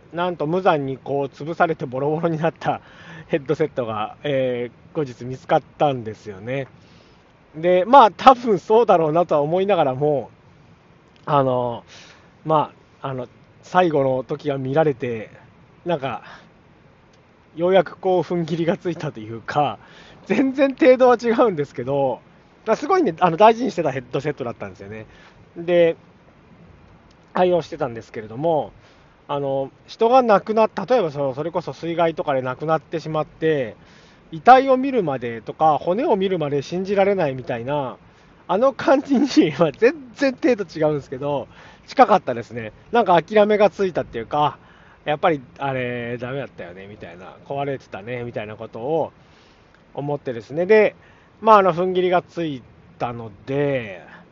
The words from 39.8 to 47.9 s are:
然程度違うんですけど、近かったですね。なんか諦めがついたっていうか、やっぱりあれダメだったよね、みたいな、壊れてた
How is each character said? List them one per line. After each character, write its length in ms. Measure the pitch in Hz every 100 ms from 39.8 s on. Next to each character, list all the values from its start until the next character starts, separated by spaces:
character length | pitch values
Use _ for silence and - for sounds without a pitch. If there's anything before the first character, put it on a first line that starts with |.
| 233 320 254
然 180 | - 277
程 240 | 262 285 220
度 80 |
違 200 | 175 160
う 100 | 156
ん 20 | 151
で 60 |
す 80 | -
け 80 | 127
ど、 280 | 143 139 - - - - -
近 200 | - 220
か 100 | 202
っ 60 |
た 100 | -
で 100 | 117
す 100 | 113
ね。 200 | 117 110 - -
な 120 | 233
ん 20 |
か 180 | 196 175
諦 220 | 160 214 208
め 120 | 208
が 100 | 202
つ 160 | -
い 80 | 196
た 80 | 151
っ 40 | 127
て 120 | 117
い 40 |
う 40 | 110
か、 320 | 147 147 - - - - _
や 120 | - 147
っ 20 |
ぱ 120 | 185
り 120 | 147 120 -
あ 140 | 139
れ 420 | 131 123 123 120 123
ダ 140 | 123
メ 80 | 139
だ 80 | 117
っ 20 |
た 160 | -
よ 80 | 87
ね、 140 | 90 98
み 100 | 104
た 160 | 98
い 60 | 85
な、 160 | - - -
壊 200 | 139 143
れ 120 | 135
て 80 |
た 120 | -